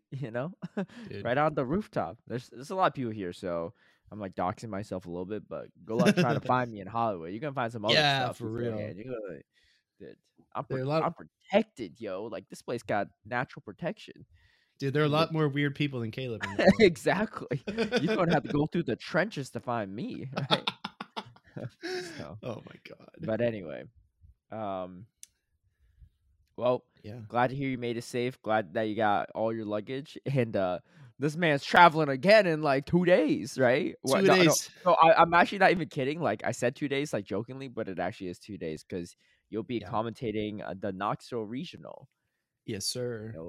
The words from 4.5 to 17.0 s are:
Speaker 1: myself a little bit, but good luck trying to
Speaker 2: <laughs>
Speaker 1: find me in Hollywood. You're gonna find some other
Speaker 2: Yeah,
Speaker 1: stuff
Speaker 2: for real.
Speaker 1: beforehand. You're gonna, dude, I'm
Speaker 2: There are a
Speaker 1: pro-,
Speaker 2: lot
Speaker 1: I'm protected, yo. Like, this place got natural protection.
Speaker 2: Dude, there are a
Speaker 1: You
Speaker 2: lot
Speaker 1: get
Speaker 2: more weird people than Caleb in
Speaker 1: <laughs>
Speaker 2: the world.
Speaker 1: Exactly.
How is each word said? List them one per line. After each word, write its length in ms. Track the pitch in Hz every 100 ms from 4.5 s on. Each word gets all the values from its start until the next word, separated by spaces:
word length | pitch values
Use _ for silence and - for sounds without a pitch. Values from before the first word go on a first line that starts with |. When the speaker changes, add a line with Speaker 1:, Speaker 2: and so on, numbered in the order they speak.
| - 113
Speaker 1:
myself 360 | 101 107 92 90
a 40 |
little 160 | 87 92
bit, 220 | 104 -
but 200 | 76 57 _ 90
good 100 | 117
luck 200 | 202 180
trying 180 | 131 110
to 60 |
Speaker 2:
<laughs> 40 | -
Speaker 1:
find 260 | 127 123
me 80 | 104
in 80 | 95
Hollywood. 440 | 117 117 90 82
You're 80 | 107
gonna 140 | 147
find 180 | 135 117
some 140 | 117 104
other 180 | 151
Speaker 2:
Yeah, 20 | 147
Speaker 1:
stuff 320 | 135 123 -
Speaker 2:
for 140 | 110
real. 440 | 117 117 110 69 90
Speaker 1:
beforehand. 20 |
You're 160 | 127
gonna, 260 | 117 98 71 - _ _ _ _ _
dude, 180 | 80 - _ _ _ -
I'm 100 | 139
Speaker 2:
There 100 | 135
are 20 |
a 20 | 131
Speaker 1:
pro-, 20 |
Speaker 2:
lot 200 | 160 160
Speaker 1:
I'm 60 |
protected, 880 | - 80 _ - 202 - - 95 -
yo. 240 | 107 92 113
Like, 240 | 92 -
this 120 | 180
place 200 | - 120
got 260 | - 107 101 _ 107
natural 380 | 123 131 -
protection. 640 | - - 175 - - - 131 _ _ _ _ _
Speaker 2:
Dude, 140 | 139
there 100 | 143
are 20 | 151
a 40 |
Speaker 1:
You 0 |
Speaker 2:
lot 220 | 151 160
Speaker 1:
get 20 |
Speaker 2:
more 140 | 160 147
weird 280 | 143 147 143
people 240 | 147 127
than 100 | 113
Caleb 340 | 131 127 107 -
in 80 |
Speaker 1:
<laughs> 20 | 196
Speaker 2:
the 60 |
world. 180 | 180 -
Speaker 1:
Exactly. 840 | 202 156